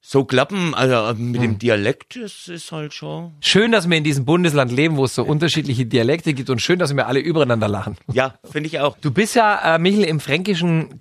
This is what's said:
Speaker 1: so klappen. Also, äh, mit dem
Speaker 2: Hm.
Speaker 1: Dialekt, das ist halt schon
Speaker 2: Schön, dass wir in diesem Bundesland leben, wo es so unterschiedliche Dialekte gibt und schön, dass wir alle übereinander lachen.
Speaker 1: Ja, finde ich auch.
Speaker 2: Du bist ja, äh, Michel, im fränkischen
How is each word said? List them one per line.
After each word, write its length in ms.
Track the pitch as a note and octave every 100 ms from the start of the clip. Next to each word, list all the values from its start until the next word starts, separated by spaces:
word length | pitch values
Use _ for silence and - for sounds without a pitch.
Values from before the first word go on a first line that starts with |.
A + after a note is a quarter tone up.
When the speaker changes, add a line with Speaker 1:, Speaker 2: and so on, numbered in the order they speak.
Speaker 1:
so 200 | - C#3
klappen. 480 | C#3 B2+ C#3+ G3+ F3
Also, 200 | G2+ C3
äh, 180 | A#2+ A2
mit 280 | A2 A#2+ B2
dem 100 | A#2
Speaker 2:
Hm. 80 | G#2
Speaker 1:
Dialekt, 580 | A#2 G#2+ G2+ - - B3
das 280 | G#3 - -
ist 240 | E3+ -
halt 200 | D#3+ D3+
schon 420 | - D3+ D#3 E3+ D#3
Speaker 2:
Schön, 320 | - F#3+ A#3
dass 180 | A3 F3
wir 80 | D#3+
in 60 |
diesem 220 | D3+ C#3
Bundesland 440 | B2+ F3 F3 C#3+ B2
leben, 280 | B2 D#3+ D3
wo 80 |
es 100 | C3
so 80 | -
unterschiedliche 600 | A#2 D3+ E3 D#3+ C#3+ B2
Dialekte 480 | A#2+ B2 A#2 E3 D#3+
gibt 160 | C3+ B2+
und 120 | A#2+
schön, 160 | - F3+
dass 160 | D#3+
wir 140 | C#3 A2+
alle 120 | C3+
übereinander 480 | D#3 D#3+ B2+ A#2 G#2+
lachen. 260 | G2+ G2 F#2+ -
Speaker 1:
Ja, 240 | B2 C3 - -
finde 160 | D3+ D#3+
ich 120 | D#3
auch. 160 | C#3+ -
Speaker 2:
Du 140 | D3+
bist 220 | B2+ A3+
ja, 400 | - G#3+ G#3 E3
äh, 40 | E3
Michel, 240 | F3 G#3
im 160 | E3+ D3+
fränkischen 800 | - D3+ F#3+ F3 F3 D#3+ D#3 -